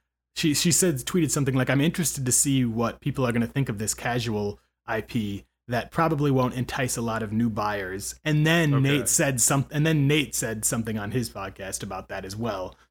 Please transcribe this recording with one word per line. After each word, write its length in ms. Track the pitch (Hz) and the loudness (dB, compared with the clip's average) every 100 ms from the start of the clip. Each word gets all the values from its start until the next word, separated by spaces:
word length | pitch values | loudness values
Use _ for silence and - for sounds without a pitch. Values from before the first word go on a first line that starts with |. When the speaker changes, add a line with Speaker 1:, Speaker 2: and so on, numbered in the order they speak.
| _ _ _ - | _ _ _ -2
Speaker 1:
She, 180 | 165 | 0
she 180 | 143 180 | 2 2
said, 240 | 147 185 139 | 4 2 0
tweeted 320 | - 185 151 | 0 0 2
something 240 | - 139 131 | 2 2 2
like, 140 | 127 | 4
"I'm 120 | 135 | 4
interested 440 | 151 165 165 - 127 | 2 0 -2 -2 0
to 60 | |
see 320 | 120 143 135 120 | 2 4 2 2
what 360 | 113 117 - | 0 -2 -2
people 240 | - 131 123 | -4 0 0
are 60 | |
gonna 140 | 117 117 | 2 0
think 200 | 139 135 | 0 -2
of 80 | 104 | -2
this 160 | 107 | -4
casual 680 | - 127 123 117 107 104 104 _ _ - | -4 -2 -2 -2 -2 -2 -6 _ _ -6
I 160 | 113 | -6
P 440 | 107 120 104 101 - _ - | -4 -4 -2 -6 -12 _ -6
that 240 | 120 - | -4 -2
probably 400 | - 160 151 147 | 0 2 2 2
won't 240 | 131 127 127 | 4 2 0
entice 420 | 123 - 127 - | -4 -2 -2 -2
a 40 | |
lot 200 | 117 110 | -4 -4
of 80 | 110 | -2
new 160 | 110 117 | 0 0
buyers." 680 | 107 104 104 92 95 - - 160 | 0 -2 -2 -4 -8 -10 -6 0
And 200 | 151 156 | 2 4
then 260 | 170 156 | 4 4
Speaker 2:
Okay. 80 | 139 | 4
Speaker 1:
Nate 260 | 135 147 - | 4 2 2
said 300 | - 143 131 | 2 2 2
some-, 240 | - 139 131 | 2 2 0
and 140 | 151 156 | 0 2
then 220 | 156 139 | 4 4
Nate 260 | 156 131 - | 2 0 -4
said 280 | 120 110 107 | -4 -4 -2
something 320 | 117 113 110 | -2 -2 -4
on 140 | 101 | -2
his 180 | 131 113 | -2 -4
podcast 540 | 104 98 - 95 - | -6 -10 -10 -10 -8
about 240 | 101 95 92 | -8 -10 -8
that 140 | 98 95 | -10 -8
as 100 | 104 | -6
well. 400 | 117 95 92 - _ | -4 -4 -8 -12 _